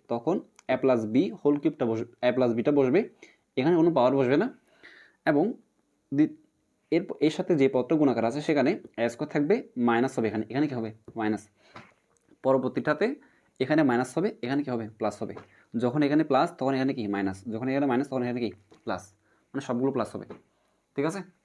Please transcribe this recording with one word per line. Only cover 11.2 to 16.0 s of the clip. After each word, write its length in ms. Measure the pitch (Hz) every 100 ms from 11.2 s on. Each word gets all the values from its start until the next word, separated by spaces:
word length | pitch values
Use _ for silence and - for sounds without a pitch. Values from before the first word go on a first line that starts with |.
মাইনাস। 240 | 110 107 - _ _ - - _ _ _ _ _ 131
পরবর্তীটাতে 640 | 135 127 - 156 151 214 - _ _ _ _
এখানে 180 | 131 151 143
মাইনাস 200 | 120 127 -
হবে, 120 | 202 - 123
এখানে 160 | 139 139
কি 40 |
হবে? 120 | 120 107 -
প্লাস 160 | 107 -
হবে। 140 | 110 101 - _ _ 117
যখন 160 | 123 147